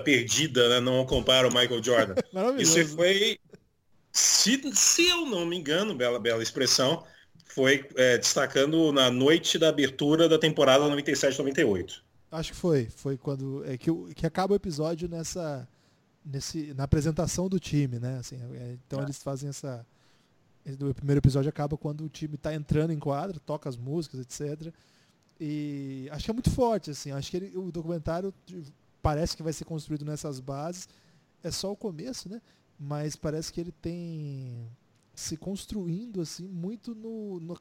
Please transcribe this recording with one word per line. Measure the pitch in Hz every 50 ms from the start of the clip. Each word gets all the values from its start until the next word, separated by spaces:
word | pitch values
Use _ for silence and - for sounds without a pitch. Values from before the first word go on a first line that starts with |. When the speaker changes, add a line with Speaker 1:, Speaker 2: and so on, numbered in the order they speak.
| -
Speaker 1:
perdida, | 151 139 123 117 117 - 131 151 156 117 123 120 120
né? | 123 123
Não | 120 127 127 131 131
compara | 127 147 127 113 127 127 131 127 123
o | 117
Michael | 123 123 120 123 117
Jordan. | 107 123 120 117 110 98 92 - -
Speaker 2:
<laughs> | - -
Maravilhoso. | 185 190 240 269 269 190 165 160 165
Speaker 1:
Isso | 165 151 147
foi, | 160 175 180 196 196 208 226 220 - _ _ - - _ _ _ _ _ _ _ _ _ _
se, | - - - - - - - 185 254 269 - 285 202
se | - - - - - 339 359
eu | 349 349 330
não | 285 220 175 170
me | 170 175 180
engano, | 160 139 151 175 208 220 185
bela, | 127 123 120 123 120
bela | 104 117 113 113 113
expressão, | - - 147 131 120 - - 131 131 165 160 - - - - _ _ _ - _
foi, | - - - 131 131 143 135 135 - -
é, | 131 127 127 120 117
destacando | - - - - 135 127 - 143 135 147 156 165 160 156
na | 143 139 131 123
noite | 123 127 131 143 165 170 165 - - 170
da | 165 156
abertura | 147 147 139 135 131 - 143 143 156 160 170 165
da | 160 156
temporada | 160 156 156 - 147 135 131 139 147
noventa | 147 143 143 143 -
e | 143
sete, | - - 139 131 -
noventa | 143 135 135 -
e | 156
oito. | 113 101 90 87 - - - _ _ _ _ _ _
Speaker 2:
Acho | - 165 156 -
que | - -
foi, | - 180 160 139 117 113
foi | - - - 139 139 127
quando, | - 151 139 135 135 135 135 139 147
é, | 151 131 120
que | - 165
o, | 165 - - - 156
que | - - 165
acaba | - 185 185 185
o | 202 202
episódio | - 196 156 139 156 165 175 151 175 170
nessa | 170 165 160 - - 180 170 156 143 131 123 - _ _ _ _ _ _ _ _ _ _ - 151
nesse, | 135 139 - - - 160 147 151 139
na | 131 139
apresentação | 139 - 156 135 160 156 160 170 139 - - 175 190
do | 190 180
time, | - - - 147 143 131 123 117
né? | 120 127 131 127
Assim, | 120 - 135 123 120 123 131
é, | 127 123 123 123 123 -
então | - 135 135
Speaker 1:
É. | 139
Speaker 2:
eles | 139 139 - -
fazem | 139 139 131 143 143
essa, | 139 - - 139 127 117 113 - _ _ _ _ _ _ _ _ _ _ _ _ _ _ -
esse, | 147 135 135 143
o | 139 127
primeiro | - 143 139 143 143
episódio | 135 139 131 139 135 151
acaba | - - 147 143 156 143
quando | - 156 147 151 160
o | 156
time | - - 160 151 147 143
tá | - 156 156
entrando | 151 151 - 147 156 156 165
em | 165 147
quadra, | 147 151 139 143 165 196 180 151
toca | - - 147 151 - 147
as | 127 117
músicas, | 120 131 147 175 160 - - 131
et | 127 123
cetera. | - - 147 143 151 156 160 165 160 _ _ _ _ _ _ _ _ _ _ _ _ -
E | 165 147 151 151 147 147 143 143 139 135 135 135 131 143
acho | 147 147 -
que | -
é | 220
muito | 240 - -
forte, | - - 254 233 226 190 - 151
assim, | 143 - - 143
acho | 139 139 135 -
que | - 180
ele, | 190 196 175 185
o | 190 180
documentário | 156 175 156 160 175 165 151 165 160 175 190 196 185 _ _
de, | - 180 175 151 135 - _ _ _ _ _
parece | - 160 151 147 170 165 - -
que | 160
vai | 160 151
ser | - 160
construído | - 160 156 143 - 156 147 147
nessas | 147 151 147 - 156 139 131
bases. | 131 139 139 139 147 170 175 180 - - _ _ _ _ _ _ _ _ _ _ -
É | 170
só | - - - 190
o | 208
começo, | - - 214 170 147 185 254 262 - - 180
né? | 202 233 - _ _ _ _ _ _ -
Mas | 147 143 147 147 151 151 147
parece | - - 156 147 156 160 - -
que | 170
ele | 170 175
tem | 165 _ - 165 170 175 175 170 165 156 151 143 139 135 131 127 120 117 117 117 120 - _ _ _ _ _ _ _
se | - - - 165 151
construindo, | - 180 202 190 - - 220 214 180 170 165 190 233 247 214 190
assim, | 165 147 - - 170 190
muito | 190 170 170 190 226 220 - 247 233
no, | 220 220 226 226 220 214 202 190 175
na | 160 170 175 -